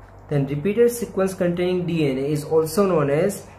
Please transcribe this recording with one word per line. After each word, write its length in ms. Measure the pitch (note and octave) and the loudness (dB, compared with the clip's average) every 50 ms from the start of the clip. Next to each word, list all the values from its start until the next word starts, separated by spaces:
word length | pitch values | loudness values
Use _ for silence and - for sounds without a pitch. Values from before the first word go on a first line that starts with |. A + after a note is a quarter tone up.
| - - - - - - | -20 -20 -20 -16 -8 -4
then 160 | D3+ C#3+ C3 | -2 -2 0
repeated 460 | B2+ D3 D3 D3+ G3+ G#3 A#3 A#3+ A#3 | -2 -4 -2 -2 0 2 4 4 2
sequence 420 | A#3+ - G#3 - - F#3+ F#3+ F#3+ F#3+ | 2 -2 -6 -6 -2 -2 -2 -2 0
containing 540 | - F3+ F3 E3+ F3 F3+ F3+ F#3 F3+ E3+ | -2 -2 0 0 0 0 0 0 -2 -2
D 200 | D#3+ E3+ D#3+ D3+ | -2 0 0 0
N 100 | C3+ B2+ C3 | 0 0 -2
A 20 | |
is 220 | C#3 D3 D3+ C#3+ C#3+ | -2 -2 -2 -4 -2
also 420 | - D#3+ D#3+ D#3+ D#3 - G#3 G3+ | 0 2 2 2 2 2 0 2
known 240 | F#3+ F3+ D#3 C#3+ C#3 | 2 2 2 2 2
as 380 | C#3+ D#3 F#3 G3+ G3+ - - - - | 2 2 0 0 -2 -4 -12 -18 -20